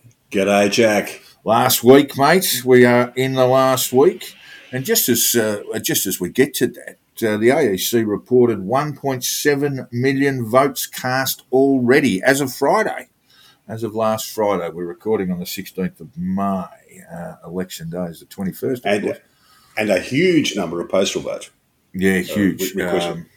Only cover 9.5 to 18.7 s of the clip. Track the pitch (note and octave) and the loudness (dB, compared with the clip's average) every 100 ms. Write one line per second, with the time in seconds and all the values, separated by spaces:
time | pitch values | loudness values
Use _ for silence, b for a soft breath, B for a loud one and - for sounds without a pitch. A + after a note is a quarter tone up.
9.5 | C#3 C#3+ C3 B2 A#2+ C3+ C3+ C#3 C3 A2 | 0 -2 -6 -8 -2 0 0 0 -2 0
10.5 | B2+ C#3 B2+ - - B2+ C3 B2+ - - | 2 2 -2 -10 -8 -4 -4 -4 -8 -2
11.5 | C3 C#3 C3+ A#2+ C#3+ C3+ F#2 B2+ C#3 C3+ | 2 2 2 4 4 4 0 2 0 0
12.5 | - C#3 G3 G#3 - - _ _ b b | -2 0 2 0 -6 -14 _ _ b b
13.5 | b - A2+ A2+ G#2+ A2 A2 - - G2+ | b -14 -10 -8 -2 -2 -2 -6 -4 -2
14.5 | F#2+ E2+ D#2+ F2 F2 G#2+ G#2+ F#2 F2 F2 | 0 -4 -8 -10 -8 -4 -2 -2 -6 -8
15.5 | - F#2 - F2+ - D#2+ E2+ F#2 F#2+ G2 | -10 -12 -6 -6 -8 -18 -10 -4 -2 -2
16.5 | F#2+ F2 - _ - - F2 E2 - E2+ | -4 -8 -16 _ -20 -18 -14 -14 -16 -12
17.5 | F2+ F2+ - E2 F2+ F2 D#2+ - - F#3+ | -10 -10 -10 -10 -8 -8 -12 -20 -8 -8
18.5 | - - | -6 -6